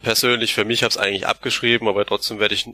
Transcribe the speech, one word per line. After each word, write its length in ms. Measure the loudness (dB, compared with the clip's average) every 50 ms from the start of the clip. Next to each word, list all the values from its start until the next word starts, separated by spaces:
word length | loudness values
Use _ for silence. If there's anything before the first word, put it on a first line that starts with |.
| -2
persönlich 500 | 0 0 2 2 2 2 2 0 -2 0
für 120 | 0 0
mich 160 | 0 0 0 0
hab's 160 | 0 0 0
eigentlich 280 | 0 0 0 -2 -2
abgeschrieben, 640 | -2 -4 -2 -2 -4 -4 0 2 2 2 2 2 0
aber 160 | 2 2 0
trotzdem 340 | 0 0 -2 -2 -4 -2 0
werde 160 | 0 0 2
ich 120 | 0 -4 -6